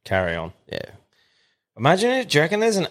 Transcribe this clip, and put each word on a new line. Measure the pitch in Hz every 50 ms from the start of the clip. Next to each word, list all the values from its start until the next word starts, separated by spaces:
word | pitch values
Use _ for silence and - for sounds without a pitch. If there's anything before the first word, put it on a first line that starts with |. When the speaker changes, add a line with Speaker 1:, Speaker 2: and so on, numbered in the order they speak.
| -
Speaker 1:
carry | - 98 95 92 85 82
on. | 82 82 87 - _ _ -
Speaker 2:
Yeah. | - - - - - - _ _ _ _ _ _ _ _ _ _ _ _ _ _ _
Speaker 1:
Imagine | 104 117 147 175 190 226 247 262
it. | 262 240 143
Do | - 147
you |
reckon | - - 208 208
there's | 226 233 208
an | 190 160 -